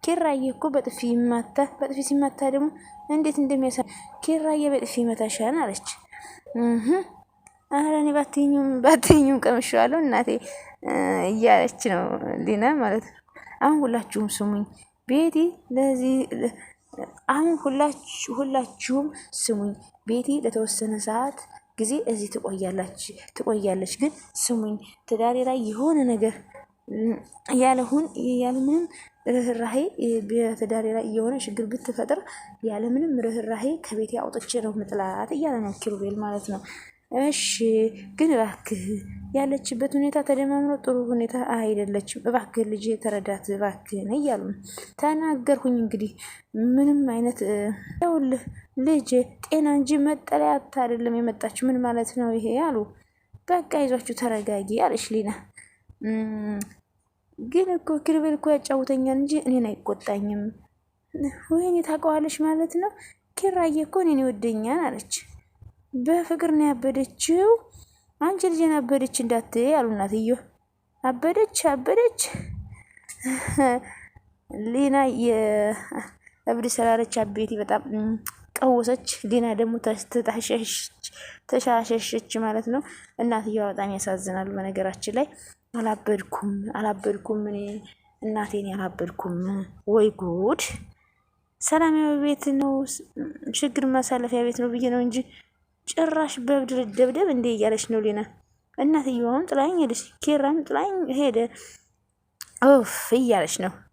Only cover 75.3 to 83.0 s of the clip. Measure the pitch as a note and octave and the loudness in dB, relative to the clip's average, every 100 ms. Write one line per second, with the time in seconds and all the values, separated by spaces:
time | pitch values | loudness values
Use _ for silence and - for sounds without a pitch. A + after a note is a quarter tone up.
75.3 | A3 A3 G#3 G#3 G#3+ - - - - - | 2 2 2 2 -2 -8 -10 -12 -16 -20
76.3 | _ - A#3 A#3 - A#3 A3+ A3+ - G#3 | _ -4 -2 -2 0 4 4 2 -2 -2
77.3 | G3+ G#3+ A3 G#3 G#3 - G#3+ G#3+ A3 - | -2 -4 -4 -2 -2 -2 -4 -2 -4 -6
78.3 | - - - C4 B3 A3+ B3+ - - G#3 | -16 -14 0 4 4 2 -2 -4 -8 0
79.3 | A#3+ A#3 G#3 A3+ A#3 A3+ G#3+ - A#3+ A3+ | 2 2 0 0 0 -2 -4 -2 -2 -2
80.3 | A3 A3+ A3+ A3 - - _ - - - | -2 -2 -2 -2 -6 -8 _ -16 -16 -18
81.3 | - _ B3+ C4 A#3 A3+ A3+ - A3+ A3 | -20 _ 0 2 2 2 -2 -2 -6 -6
82.3 | A3+ A3 G#3+ A3+ B3 - - | -4 -2 -2 -2 -4 -4 -16